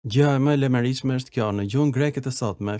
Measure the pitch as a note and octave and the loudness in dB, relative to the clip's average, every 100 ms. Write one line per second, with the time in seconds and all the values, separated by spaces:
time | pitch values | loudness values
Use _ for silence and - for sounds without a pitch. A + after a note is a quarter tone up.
0 | A#2+ A#2+ D3 C#3 C#3+ C#3+ C3+ B2+ B2 B2+ | 0 2 4 4 2 2 2 2 0 -2
1 | C3 B2+ B2+ - G#2+ G2+ G2+ C3 D3 B2+ | -2 -4 -4 -2 -2 -2 -2 0 0 0
2 | D3 C#3 C3 B2+ A2+ - G2+ | -2 -2 -6 -4 -4 -4 -6